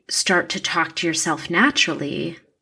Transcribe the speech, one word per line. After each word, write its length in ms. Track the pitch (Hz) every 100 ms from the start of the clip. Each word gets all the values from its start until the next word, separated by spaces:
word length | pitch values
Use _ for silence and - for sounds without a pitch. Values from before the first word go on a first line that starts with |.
| -
start 400 | - - 180 170
to 100 | 190
talk 360 | - 175 160 -
to 100 | 170
yourself 420 | 156 175 147 -
naturally, 920 | 175 262 - - 143 143 139 160 165 _ _